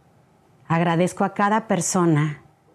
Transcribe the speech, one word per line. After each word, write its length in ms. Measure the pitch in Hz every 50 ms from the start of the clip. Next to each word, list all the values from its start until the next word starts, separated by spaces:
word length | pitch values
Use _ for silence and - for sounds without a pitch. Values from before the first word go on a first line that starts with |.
| _ _ _ _ _ _ _ _ _ _ _ _ _
Agradezco 580 | - 165 165 170 170 165 165 180 175 - - 202
a 100 | 190 -
cada 340 | - 202 202 214 220 220 -
persona 760 | 202 180 165 - - 185 175 170 156 147 151 156 147 - - _ _ _ _ _